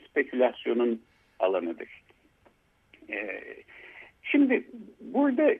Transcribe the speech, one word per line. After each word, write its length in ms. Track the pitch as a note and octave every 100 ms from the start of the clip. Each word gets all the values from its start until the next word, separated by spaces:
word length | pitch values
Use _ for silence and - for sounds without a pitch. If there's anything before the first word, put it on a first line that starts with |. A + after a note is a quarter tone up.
| -
spekülasyonun 920 | - C#3 B2 B2 - B2 A#2 A#2+ A2+ - _ _ -
alanıdır. 500 | F#2 F#2+ E2+ - - - _ _ _ _ _ _ _ _ _ - -
E, 300 | G#2 G#2 F#2+ - - - - - - - _
şimdi 400 | - D4 C4+ A#3+ - - - -
burada 540 | - B3 C#4+ B3 D4+